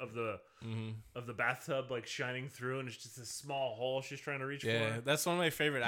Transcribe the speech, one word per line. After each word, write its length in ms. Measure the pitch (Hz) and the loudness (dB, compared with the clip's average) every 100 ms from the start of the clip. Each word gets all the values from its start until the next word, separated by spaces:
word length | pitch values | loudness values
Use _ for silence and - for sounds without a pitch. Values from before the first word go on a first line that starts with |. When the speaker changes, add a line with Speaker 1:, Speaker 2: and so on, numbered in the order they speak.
Speaker 1:
of 140 | 120 | -6
the, 240 | 113 113 98 - - | -2 0 -2 -8 -10
Speaker 2:
Mm-hmm. 260 | 117 113 110 110 - 123 | -4 -4 -2 -6 -8 -8
Speaker 1:
of 100 | 117 | -6
the 60 | |
bathtub, 580 | 110 120 123 - 135 123 | 0 2 2 0 0 0
like, 160 | 123 110 | -2 -2
shining 420 | - 127 127 135 | -2 -2 -2 -6
through, 300 | - 127 135 | -4 -2 -2
and 100 | 127 | -4
it's 100 | 110 | -8
just 200 | 117 127 | -12 -12
a 60 | |
small 500 | 113 - 143 139 131 | -10 -8 -4 0 0
hole 260 | 113 127 135 | 0 0 0
she's 200 | 135 139 | -2 -6
trying 180 | - 139 | -4 -2
to 80 | 135 | -2
reach 160 | 139 | -2
Speaker 2:
Yeah, 320 | 113 117 110 | 2 4 4
Speaker 1:
for. 60 | 113 | 2
Speaker 2:
that's 260 | 127 147 180 | 2 4 4
one 80 | |
of 60 | 175 | 4
my 100 | 170 | 4
favorite 320 | - 151 135 | 4 4 4